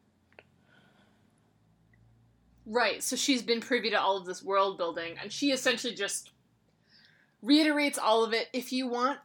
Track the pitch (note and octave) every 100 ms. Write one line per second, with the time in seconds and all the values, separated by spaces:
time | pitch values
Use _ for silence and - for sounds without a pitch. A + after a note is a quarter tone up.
0 | _ _ _ - _ _ _ _ _ _
1 | _ _ _ _ _ _ _ _ _ _
2 | _ _ _ _ _ _ A3 A#3 G#3+ -
3 | - B3+ - B3 G#3+ A#3 - A#3+ G#3+ G3+
4 | F3+ G3 F3+ F3 F#3+ G3 G3 F#3+ E3+ E3+
5 | E3 E3 G#3 - C#4+ C4 C4 A#3 A#3+ F#3
6 | G3 - - _ _ _ _ _ _ _
7 | _ _ _ _ G#3+ D4+ D#4 D4 C#4+ C#4
8 | A3 A3+ A3+ A3+ - B3+ B3 B3+ C4 A#3+
9 | B3+ C4+